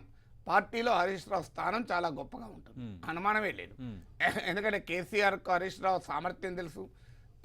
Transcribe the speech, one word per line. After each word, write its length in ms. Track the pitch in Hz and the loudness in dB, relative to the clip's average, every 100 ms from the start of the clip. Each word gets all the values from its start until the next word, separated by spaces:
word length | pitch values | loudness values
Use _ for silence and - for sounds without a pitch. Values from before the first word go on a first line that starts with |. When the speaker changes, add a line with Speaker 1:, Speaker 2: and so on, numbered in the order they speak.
| - - - - - | -4 -20 -20 -14 2
Speaker 1:
పార్టీలో 440 | 185 196 233 240 | 4 4 0 4
హరీష్ 360 | 185 180 190 - | 4 4 0 -2
రావు 140 | 185 | -4
స్థానం 440 | 156 - 165 220 220 | -4 -2 0 0 0
చాలా 160 | 175 170 | 0 0
గొప్పగా 380 | 139 - 254 220 | -2 -8 -12 -14
ఉంటుంది. 500 | 139 - 113 117 92 | -16 -16 -12 -10 -8
Speaker 2:
Hmm. 140 | 160 | -6
Speaker 1:
అనుమానమే 420 | 170 202 214 202 | 0 2 2 2
లేదు. 220 | 135 - | -4 -10
Speaker 2:
Hmm. 240 | - 123 98 - - | -10 -10 -10 -14 0
Speaker 1:
<laughs> 240 | 175 202 | 2 2
ఎందుకంటే 360 | 180 185 214 202 | 0 0 0 0
కేసీఆర్కు 720 | - 175 170 208 202 190 - | -2 -4 0 4 4 4 2
హరీష్ 300 | 175 185 - | 2 2 0
రావు 180 | 190 180 | 2 2
సామర్థ్యం 560 | - 147 175 175 190 180 | 0 -2 -2 -4 -6 -4
తెలుసు, 340 | 170 175 190 - - - - - | -6 -10 -14 -16 -20 -20 -20 -10